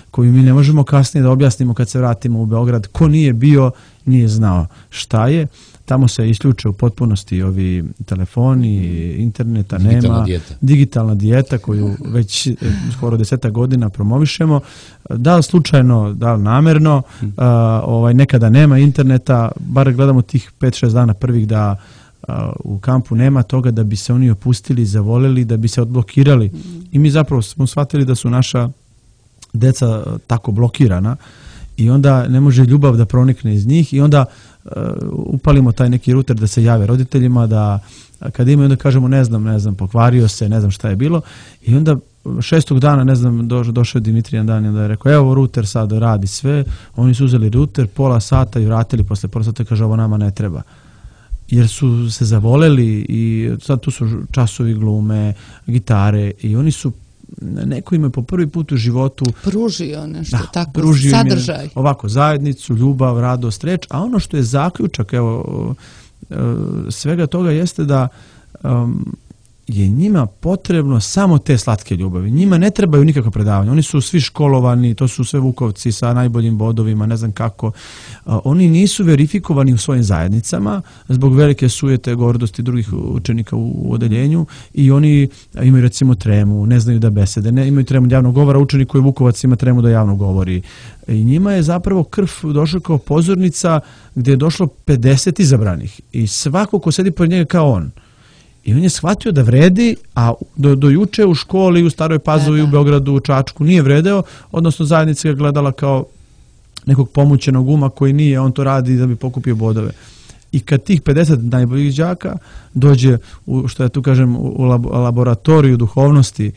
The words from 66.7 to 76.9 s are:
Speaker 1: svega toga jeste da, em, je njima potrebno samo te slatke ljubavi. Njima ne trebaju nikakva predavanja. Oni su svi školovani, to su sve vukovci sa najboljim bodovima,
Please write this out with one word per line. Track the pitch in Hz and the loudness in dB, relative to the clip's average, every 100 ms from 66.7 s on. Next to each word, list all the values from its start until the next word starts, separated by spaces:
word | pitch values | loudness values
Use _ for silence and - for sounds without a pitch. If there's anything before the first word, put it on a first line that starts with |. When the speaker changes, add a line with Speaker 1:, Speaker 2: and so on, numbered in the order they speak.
| 50 - | -8 -10
Speaker 1:
svega | - 147 170 147 | -8 -4 -2 -2
toga | 175 180 | -2 -2
jeste | 151 175 - 147 | -2 -2 -4 -2
da, | 135 127 - - _ _ - | 0 -2 -8 -20 _ _ -10
em, | 135 120 120 - - - - _ _ _ - | -4 -2 -2 -4 -8 -12 -18 _ _ _ -6
je | 101 98 | -2 0
njima | 123 202 180 110 | 0 2 0 -2
potrebno | - 160 190 - 170 139 120 | -4 -6 -4 -2 -2 0 -2
samo | - 190 190 151 | -2 0 2 2
te | - 123 | 2 -2
slatke | - 104 - 90 | 0 -4 -4 -6
ljubavi. | 95 90 98 | -4 -4 -2
Njima | 139 196 170 | 0 2 2
ne | 196 | 0
trebaju | - 185 147 156 | 0 2 4 4
nikakva | 143 110 | 2 -2
predavanja. | 107 104 98 101 | -2 0 0 0
Oni | 151 | 0
su | 143 147 | 0 -2
svi | - 175 | -2 -2
školovani, | 123 - 143 135 123 123 123 110 | -2 -2 0 2 2 2 0 0
to | 127 | -2
su | - | -2
sve | 120 143 | -4 -2
vukovci | 131 123 117 98 117 | -2 -2 -6 -4 -6
sa | 104 120 | -4 -2
najboljim | 123 123 117 113 107 | 0 0 0 -2 0
bodovima, | 110 113 110 | -2 -2 -2